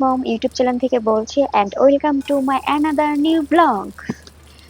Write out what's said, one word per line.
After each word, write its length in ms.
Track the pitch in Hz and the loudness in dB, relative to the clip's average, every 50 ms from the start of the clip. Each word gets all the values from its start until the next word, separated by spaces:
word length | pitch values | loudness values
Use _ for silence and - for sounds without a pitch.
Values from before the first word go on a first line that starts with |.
| 269 | 0
মম 200 | 262 262 262 254 | 0 0 0 -2
YouTube 300 | 233 226 220 - 247 - | -4 -4 -2 -4 -4 -2
চ্যানেল 260 | - 254 247 247 247 | 0 0 0 0 0
থেকে 200 | 262 254 - 240 | -2 0 -2 0
বলছি 440 | 220 220 220 220 220 - - 285 277 | 0 0 0 0 -2 -2 0 0 0
and 280 | - - 220 202 196 | 0 2 0 0 0
welcome 500 | - - - 277 277 277 - 302 285 277 269 | 0 2 4 4 4 4 2 0 -2 -2 -2
to 120 | - 285 285 | -2 -2 -2
my 180 | 262 269 277 262 - - 285 | 0 0 -2 -2 -2 -2 -2
another 340 | 302 294 311 302 277 302 294 294 285 285 | 0 0 0 0 0 0 0 0 0 0
new 140 | 320 320 330 302 285 294 | 0 2 0 0 0 2
vlog। 380 | 339 339 294 233 196 190 202 - - - - - - - - - - - - - - - - | 4 4 4 2 -2 -4 -8 -14 -16 -12 -12 -12 -12 -12 -20 -20 -20 -20 -20 -20 -20 -20 -20